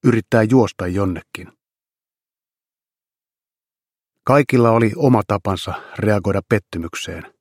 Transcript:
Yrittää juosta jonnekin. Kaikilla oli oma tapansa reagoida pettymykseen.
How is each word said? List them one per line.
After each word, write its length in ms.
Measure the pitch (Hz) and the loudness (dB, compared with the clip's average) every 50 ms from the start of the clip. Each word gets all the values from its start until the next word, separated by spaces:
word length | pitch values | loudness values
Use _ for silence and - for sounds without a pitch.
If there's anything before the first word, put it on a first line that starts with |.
| - | 2
Yrittää 380 | 139 117 113 - _ - 117 | 2 0 0 -2 _ 0 0
juosta 440 | 110 110 127 131 110 98 - - 92 | 2 4 4 2 2 2 -2 -8 -6
jonnekin. 640 | 90 90 98 101 95 87 82 - _ _ - 92 87 _ _ _ _ _ _ _ _ _ _ _ _ _ _ _ _ _ _ _ _ _ _ _ _ _ _ _ _ _ _ _ _ _ _ _ _ _ _ _ _ _ _ _ _ _ _ _ _ _ _ _ _ _ _ _ | -4 -2 -2 -2 -2 -4 -6 -12 _ _ -18 -18 -18 _ _ _ _ _ _ _ _ _ _ _ _ _ _ _ _ _ _ _ _ _ _ _ _ _ _ _ _ _ _ _ _ _ _ _ _ _ _ _ _ _ _ _ _ _ _ _ _ _ _ _ _ _ _ _
Kaikilla 460 | - 131 143 143 - - 123 117 117 | 2 2 2 2 2 2 2 4 4
oli 220 | 113 117 117 107 101 | 4 4 2 0 0
oma 260 | - 143 135 127 110 101 | 0 2 2 2 2 2
tapansa 560 | - 104 98 _ 101 95 87 - - 87 - - - - - | -2 -4 -4 _ -4 -6 -4 -6 -10 -12 -12 -14 -18 -10 -4
reagoida 420 | 104 104 104 101 90 104 95 98 - _ | -2 0 0 0 0 -2 -4 -4 -2 _
pettymykseen. 880 | 117 104 _ _ - 85 82 82 - - - - 87 82 80 - _ _ | -2 -2 _ _ -12 -10 -10 -10 -10 -12 -12 -12 -14 -14 -16 -20 _ _